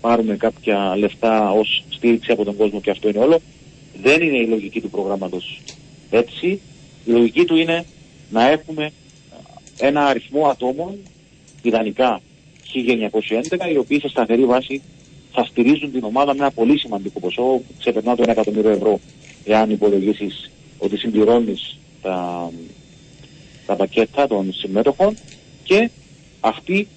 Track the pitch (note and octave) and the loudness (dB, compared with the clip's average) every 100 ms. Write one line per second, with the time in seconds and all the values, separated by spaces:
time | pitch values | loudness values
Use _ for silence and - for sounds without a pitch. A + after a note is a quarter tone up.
0 | A#2 A#2 A2 G#2 A2+ - - G2+ G2 F#2+ | 2 2 0 -2 -2 -2 -2 0 0 0
1 | G2+ - A2+ A2 G#2 G#2 G#2+ - - - | -2 0 0 2 2 2 0 -4 -6 -2
2 | A#2+ A#2 - A2 G2+ G2+ G#2+ G2+ G2+ F#2+ | 2 2 0 -2 -2 0 0 0 -4 -2
3 | G#2+ G#2 C3 E3 - - - - - - | -2 2 2 2 0 -20 -20 -20 -20 -4
4 | B2 D#3 E3 C3 A2+ A2 G2 A2+ G#2+ G#2 | 0 2 2 0 0 -2 -4 -10 -8 -6
5 | F#2+ G2 F#2 F2+ - - - - - - | -4 -4 -6 -8 -12 -18 -20 -20 -20 -20
6 | - A2 A#2 - F3 G3 - - - - | 0 0 0 -4 -4 -4 -10 -20 -20 -12
7 | A2+ A#2+ A#2 C#3+ E3+ D#3+ E3 E3+ E3+ - | 0 4 4 2 2 2 2 -2 -4 -20
8 | - - - A2 B2+ D#3 D#3 D#3 D3+ - | -20 -20 -6 2 4 2 -2 -8 -8 -10
9 | - - - - - - - - C3+ D3 | -20 -20 -20 -20 -20 -20 -20 -2 0 2
10 | C#3+ A#2+ - C#3 D3+ C3 B2+ C#3 F3 G3+ | 2 0 -2 0 0 0 -2 -4 -8 -10
11 | F#3+ _ _ _ - - A#2+ D#3+ A3 - | -18 _ _ _ -20 -4 0 0 -2 0
12 | B2+ G2+ _ _ _ _ - C3 A#2+ A#2 | 0 0 _ _ _ _ -10 -4 -2 -2
13 | G#2 A2 - B2 D#3 F3+ F3+ D3 B2 C#3+ | 0 -4 -2 -4 -2 -6 -2 -2 0 -2
14 | C#3 - A2 A#2 C3 B2+ C3 C3+ - - | -2 -4 0 2 4 2 0 -10 -12 -20
15 | - - - - A#3+ - A#2+ D#3 D3+ B2+ | -20 -20 -6 -4 -2 2 4 2 0 -6
16 | G#2+ B2 C#3+ C#3 C#3 - A#2 D3+ A#2+ G2+ | -2 0 0 2 -2 2 2 2 0 -6
17 | G2 - F#2 G#2 B2 C3 - - B2 A#2 | -8 -6 -6 -2 0 0 -2 -6 -4 -2
18 | G#2+ A#2+ A2+ A2+ G#2+ G#2+ G#2+ G2 G#2+ F#2+ | -2 0 2 2 0 2 2 2 2 0
19 | - - - - - G#2+ A2 G#2 G#2 G2+ | -4 -20 -20 -16 0 2 2 2 2 2
20 | G2 G2+ G#2 - - _ - - G2 G2+ | 0 -2 -6 -10 -20 _ -20 -8 -6 -4
21 | A#2 G#2+ G#2+ A#2+ A2+ G2 - - - - | -2 2 4 4 2 -6 -10 -18 -20 -10
22 | F#2+ F2+ F2 F2 E2+ E2+ E2 - - - | -6 -4 -4 -6 -8 -12 -18 -20 -20 -20
23 | - - - - - - - F#2+ F#2+ - | -20 -20 -20 -20 -20 -18 -6 -2 0 0
24 | A2 - C#3 G#2 F#2+ F#2+ G2 G2 A#2+ - | 0 0 0 0 -4 -6 -4 0 0 2
25 | G3 A3 - - - - - F#3+ A#3 - | 0 0 -16 -20 -20 -20 0 2 2 -6
26 | - - - - A2 - - F#3+ G3+ | -20 -20 -20 -4 -4 -4 -2 -2 -2